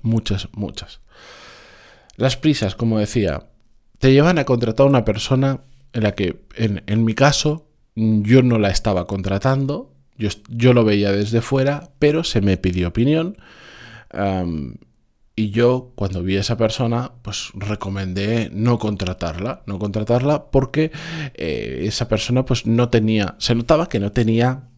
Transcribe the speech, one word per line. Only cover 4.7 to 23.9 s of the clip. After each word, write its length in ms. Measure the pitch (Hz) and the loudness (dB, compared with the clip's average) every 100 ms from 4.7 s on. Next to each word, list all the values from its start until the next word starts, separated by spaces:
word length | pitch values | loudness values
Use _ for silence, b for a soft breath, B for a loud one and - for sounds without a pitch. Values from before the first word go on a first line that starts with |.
| 110 139 | 4 4
a 40 | |
una 160 | 135 110 | 4 2
persona 560 | 104 - 131 135 135 - - - | -2 0 0 2 -2 -8 -20 -10
en 100 | - | -2
la 100 | 107 | 0
que, 280 | 101 92 - - - | 0 -4 -4 -12 -4
en, 260 | 110 98 - | -2 -2 -2
en 180 | 107 113 | 0 0
mi 80 | |
caso, 560 | 110 139 143 151 160 - _ _ - | 4 2 4 0 -4 -8 _ _ -4
yo 460 | 110 107 104 131 | 0 0 4 6
no 180 | 127 113 | 6 4
la 100 | 101 | 2
estaba 380 | 92 113 95 85 | 0 0 0 -2
contratando, 840 | 98 95 98 131 135 139 151 269 _ _ - | -4 -2 -2 0 0 -2 -6 -10 _ _ -8
yo 100 | 107 | -6
est-, 180 | - - | -6 -10
yo 240 | 117 123 | 2 4
lo 100 | 123 | 6
veía 300 | 110 101 101 | 4 4 2
desde 260 | 101 104 117 | 0 0 -2
fuera, 520 | 113 135 135 143 - _ | 0 0 0 -2 -8 _
pero 280 | 147 156 165 | 2 2 0
se 160 | 110 | 0
me 160 | 101 95 | 2 2
pidió 320 | 92 90 87 | 0 -2 -2
opinión, 480 | 104 127 160 170 208 B B B B B B B | 0 0 0 -2 -8 B B B B B B B
am, 680 | - 98 95 87 80 65 - _ _ _ _ _ | -4 -2 -2 -4 -6 -8 -12 _ _ _ _ _
y 160 | - 107 | -6 -4
yo, 440 | 110 120 127 127 - | 2 2 2 -4 -8
cuando 260 | 98 92 | -6 -4
vi 140 | 90 95 | -2 -2
a 60 | |
esa 160 | 98 113 | -2 0
persona, 560 | 110 - 117 117 127 - | -2 0 -2 -2 -6 -10
pues 300 | - 95 - | -12 -12 -12
recomendé 960 | - 101 104 98 98 95 92 101 113 110 | -10 -8 -6 -6 -6 -6 -4 -2 -2 -2
no 240 | 101 117 120 | -2 0 0
contratarla, 880 | 107 104 92 90 85 80 107 - - | -2 -4 -6 -6 -6 -6 -8 -8 -10
no 140 | 98 | -8
contratarla 720 | 104 107 107 120 135 151 - | -6 -4 0 0 2 -2 0
porque, 400 | 139 131 151 156 B 160 165 143 | 0 0 0 -2 B -12 -10 -10
eh, 500 | - 80 64 53 65 | -8 -6 -6 -6 -6
esa 260 | 95 - 117 | -6 -4 -2
persona, 360 | 107 - 123 127 | -2 0 0 0
pues, 200 | 123 - | -2 0
no 220 | 117 117 | 0 2
tenía, 460 | 117 110 110 95 - | 2 2 2 0 -4
se 160 | - 120 | -2 0
notaba 320 | 120 156 | 2 2
que 120 | 175 | 2